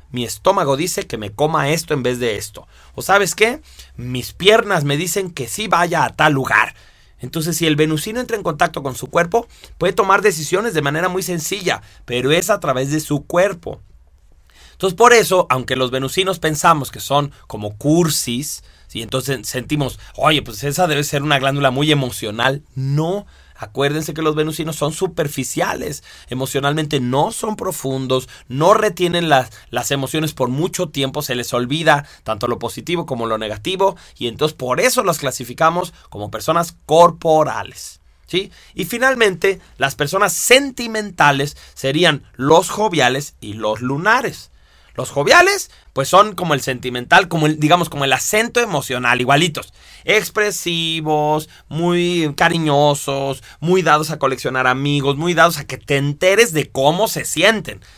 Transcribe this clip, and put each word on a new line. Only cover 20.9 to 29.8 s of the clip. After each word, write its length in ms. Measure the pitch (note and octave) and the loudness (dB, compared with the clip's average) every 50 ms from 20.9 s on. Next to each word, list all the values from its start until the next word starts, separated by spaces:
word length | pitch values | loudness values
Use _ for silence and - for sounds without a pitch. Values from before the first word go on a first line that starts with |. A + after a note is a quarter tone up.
| D3+ C#3+ D3 | 2 0 -2
ser 180 | C#3+ - D3 | -2 -2 -2
una 160 | C#3 D3+ D3 C3+ | 0 0 0 2
glándula 320 | B2+ C#3 C3+ C#3+ C#3+ C3+ | 2 0 0 2 2 2
muy 220 | B2 C3 D3 D#3 | 2 2 2 2
emocional". 720 | D3+ C#3+ C3+ B2 - - - G#2+ G#2 A2+ A#2 C3 C3+ C#3+ C#3+ _ - | 2 2 2 -2 -4 -6 -8 -6 -4 0 0 0 0 -2 -6 _ -10
No, 520 | C3 C3 C3+ C#3 D3 D#3+ E3 F3+ G3+ G3+ - - - - _ - - | -6 -4 -2 0 0 0 0 -2 -4 -6 -12 -20 -20 -20 _ -18 -16
acuérdense 560 | - G2 - B2+ C#3 C#3+ D3 D#3 D#3+ E3 F3 | -16 -10 -4 -2 0 0 0 -2 -4 -6 -6
que 80 | D#3 | -2
los 140 | D#3+ D#3 D3+ | -2 0 0
venusinos 420 | D3+ D#3 D#3 D#3 D#3 E3 D#3+ D3+ - | 0 -2 -2 -2 -6 -6 -6 -6 -4
son 160 | D3+ C#3+ - | -4 -4 -4
superficiales, 1080 | - F#3+ F#3 F3 - D#3+ C#3 - - C3 - - D3+ F3 G3 - - - - - - - - - - - - | -4 -4 -4 -2 -4 -4 -4 -4 -6 -6 -6 -4 -4 -2 -2 -4 -6 -6 -8 -10 -10 -14 -20 -20 -20 -12 -10
emocionalmente 720 | B2+ C3 C3 C3 - C#3 C3 C#3+ D3 D#3+ D#3 D3 D3+ C#3 | -6 -6 -4 -4 -4 -2 -2 0 -2 -2 -2 -2 -2 -2
no 320 | B2 B2 B2+ C#3 D#3 G#3+ A3+ | -2 0 0 0 0 -2 -2
son 240 | - - A3+ G#3+ G3+ | -4 -6 -6 -6 -4
profundos, 720 | F#3+ F#3 F3 - - C3+ C3+ C3 C3+ B2+ C3 C3 C3 - - - - - | -6 -6 -6 -6 -6 -6 -6 -4 -4 -2 -2 -2 -2 -6 -16 -20 -16 -10
no 260 | A#2+ C3+ D#3 F3 G#3+ | -4 2 4 4 4
retienen 540 | A3 G#3+ G#3+ - E3+ F3+ F3 E3+ E3+ E3+ D#3+ | 4 4 0 -2 0 -2 0 0 0 2 4
las, 220 | D3 C3 B2 A#2+ - - - - | 4 4 2 0 -8 -20 -14 -8
las 220 | - B2 | -6 -6